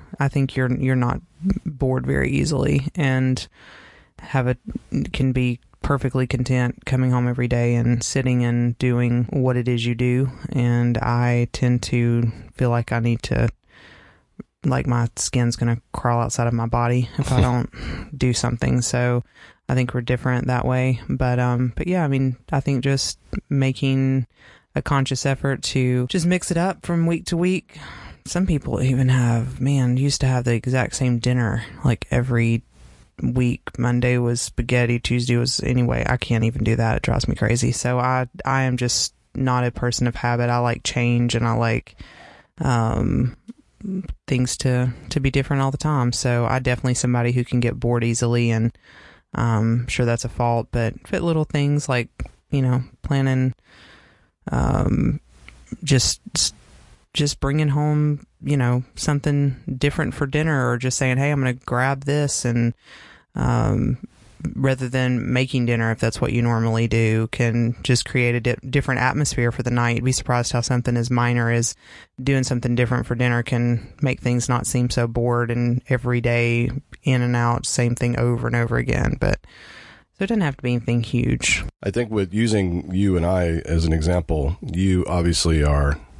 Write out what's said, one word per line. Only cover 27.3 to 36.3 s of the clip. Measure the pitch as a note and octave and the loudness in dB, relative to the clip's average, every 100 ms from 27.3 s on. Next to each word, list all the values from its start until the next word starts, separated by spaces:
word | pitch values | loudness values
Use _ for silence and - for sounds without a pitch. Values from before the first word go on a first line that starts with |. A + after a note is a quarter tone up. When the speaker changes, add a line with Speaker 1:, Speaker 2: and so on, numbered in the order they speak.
| E3 | 0
Speaker 1:
week. | F3+ F#3 - - - - - - | 0 0 -6 -18 -18 -18 -20 -18
Some | - F3 F#3 | -6 -2 0
people | D3+ - A2 | 0 -2 0
even | C3 C3 B2+ | 2 2 4
have, | B2+ A#2+ A#2 A#2+ B2+ | 4 2 2 -2 -2
man, | C3 C#3 B2 B2+ | 0 2 2 2
used | C#3 - | 0 0
to | C3 | 0
have | B2+ | 2
the | A#2+ | 2
exact | A#2 C3 C3 - | 0 0 0 0
same | - B2+ A#2+ | -2 0 0
dinner, | B2 B2 A2+ A2+ - - | 0 0 0 -2 -6 -2
like, | C3 A2+ - | 0 0 0
every | B2+ B2+ A#2 A#2 A#2 - - - - - - | -2 0 2 2 0 -4 -20 -20 -20 -20 -6
week. | B2 B2 B2 A#2+ - - | -2 2 0 -2 -6 -2
Monday | B2 A#2+ B2 B2 | 0 2 2 2
was | A#2+ A#2 | 0 -2
spaghetti, | - - A#2 B2 A#2+ A#2+ | -4 -6 0 2 2 0
Tuesday | - A#2+ B2 A#2+ | 0 0 2 2
was, | B2 - | 0 -2
anyway, | - B2+ A#2+ A#2+ | 0 2 2 0
I | - B2 | 0 -2
can't | - | 0